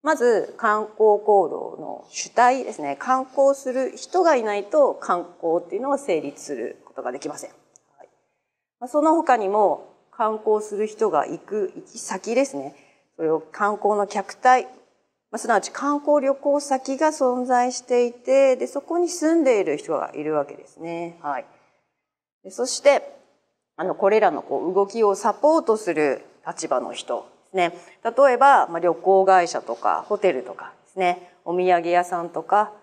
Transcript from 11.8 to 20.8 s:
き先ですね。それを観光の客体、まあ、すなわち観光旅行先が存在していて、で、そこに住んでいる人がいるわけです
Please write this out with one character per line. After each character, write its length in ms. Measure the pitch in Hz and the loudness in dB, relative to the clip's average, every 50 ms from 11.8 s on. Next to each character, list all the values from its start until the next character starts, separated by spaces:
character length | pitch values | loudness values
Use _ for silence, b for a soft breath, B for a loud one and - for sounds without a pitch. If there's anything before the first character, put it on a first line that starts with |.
| - - - | -20 -18 -18
き 40 | |
先 380 | 226 - - 202 185 - 208 240 | -16 -10 -8 -10 -8 -6 -2 0
で 80 | 254 277 | 0 0
す 140 | 269 - | 0 -4
ね。 180 | 143 135 143 b b b b b b b b _ | -10 -12 -12 b b b b b b b b _
そ 60 | - | -6
れ 100 | 165 156 | -2 -2
を 80 | 160 156 | -2 -2
観 380 | 156 - - - 208 202 214 | -4 -10 -6 -4 -2 -2 -2
光 180 | 202 - 208 214 | 0 0 0 0
の 100 | 208 202 | 0 -2
客 280 | 202 - 214 196 - - | -2 -4 -8 -8 -8 -14
体、 320 | _ - 254 254 254 - | _ 4 4 4 4 2
ま 40 | - - - _ _ _ _ _ _ _ _ _ _ | -6 -16 -20 _ _ _ _ _ _ _ _ _ _
あ、 60 | - | -12
す 100 | - - | -10 -2
な 60 | - 226 | 0 0
わ 80 | 196 | 0
ち 100 | 185 - | 0 -4
観 300 | - - 269 285 294 294 | -10 -4 -4 -2 -2 -2
光 180 | 294 294 294 294 | 0 2 2 2
旅 160 | 262 269 269 | 2 0 -2
行 240 | 277 - 285 277 294 | 0 0 -2 -2 -2
先 380 | 285 - 269 262 262 269 269 | -2 -4 -4 -4 -4 -6 -4
が 100 | 262 320 311 311 | 0 0 -2 0
存 320 | - 269 254 247 254 247 | 0 -2 0 0 -2 -2
在 260 | 254 247 247 247 254 | 0 2 2 2 0
し 80 | 254 - | -4 -8
て 260 | - - 247 240 240 | -6 -2 0 0 0
い 60 | 240 | 0
て、 460 | 240 - _ - 262 269 269 269 254 | -4 -8 _ 2 4 4 6 4 4
で、 100 | - 240 | 0 -2
そ 140 | 247 - 285 | -6 -6 -10
こ 160 | - - 330 | -6 -4 -2
に 100 | 349 359 | 0 0
住 280 | 320 - - 302 311 330 | -2 -2 -2 0 2 2
ん 100 | 339 294 | 4 4
で 160 | 262 240 208 | 4 2 2
い 20 | 175 | 2
る 140 | 160 147 | 0 -2
人 160 | 147 - - 160 | -4 -4 -4 -4
が 180 | 131 - - - | -4 -4 -6 -8
い 80 | - | -8
る 120 | 151 156 156 | -6 -2 -2
わ 120 | 151 143 | -2 -2
け 100 | 139 - | -4 -10
で 120 | - - | -20 -20
す 80 | _ _ - | _ _ -14